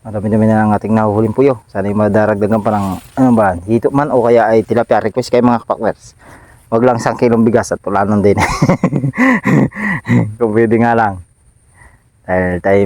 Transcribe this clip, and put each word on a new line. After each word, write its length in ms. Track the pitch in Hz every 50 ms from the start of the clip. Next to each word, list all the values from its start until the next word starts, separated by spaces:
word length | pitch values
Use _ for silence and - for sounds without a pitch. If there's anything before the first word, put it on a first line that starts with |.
Marami-dami 480 | _ 117 104 107 95 107 104 110 110 110
na 160 | 110 107 107
lang 80 | 107 104
ating 240 | 101 - 104 107
nahuhuling 400 | 110 110 107 101 107 110 110 107
puyo. 240 | - 135 139 131 113 _ _
Sana 240 | _ 104 95 101 101
yung 80 | 104
madaragdagan 640 | 107 104 98 107 107 107 107 101 104 98 107 110 101
pa 80 | 113 107
ng, 140 | 104 101 95 92 87 - - - -
ano 100 | 131 131 120
ba, 160 | 110 107 98 90 87 90 98
hito 240 | 113 117 - 147 -
man 160 | 139 143 147
o 160 | - 127 113
kaya 240 | 117 120 117 110 107
ay 160 | 113 113 101
tilapia. 320 | - 113 117 113 _ 123
Request 320 | 107 101 110 95 127 123 -
kayo, 160 | - 123 120
mga 160 | 123 120 113 - _
kapakwers. 480 | 101 - 113 101 - _ - - _ _ - - - - - - - _ _ _ -
Wag 80 | 117 120 127
lang 80 | 123
isang 240 | 117 113 131 113 104
kilong 240 | - 120 117 113 113
bigas 240 | 120 107 117 104 -
at 160 | - - _
wala 240 | 92 98 95 104 101
nang 160 | 107 104 95
din. 160 | 101 98 90 90 - - - - - 180 - - - - 143 127 139 - - 247 262 254 196 -
<laughs> 920 | - - 147 135 - - 202 208 208 165 156 - - 120 120 113 107 104 110
Kung 160 | 123 110 104
pwede 160 | 113 117 110 113 113
nga 160 | 117 120 117
lang. 240 | 117 110 104 95 90 87 _ _ _ _ _ _ _ _ _ _ _ - - _ _ _ _ _ _ _
Dahil 400 | - 92 92 92 90 90 90 -
tayo 160 | 98 98 101 101